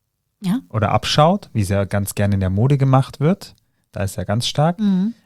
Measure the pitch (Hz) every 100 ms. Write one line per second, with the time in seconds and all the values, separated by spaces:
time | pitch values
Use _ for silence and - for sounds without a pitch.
0 | _ _ _ _ 185 240 - 110 107 -
1 | - - 151 202 - 113 95 101 98 101
2 | 101 - 101 98 92 95 123 139 135 131
3 | - - 143 196 - - _ _ _ -
4 | 98 - 87 107 - - 151 175 202 190
5 | 202 -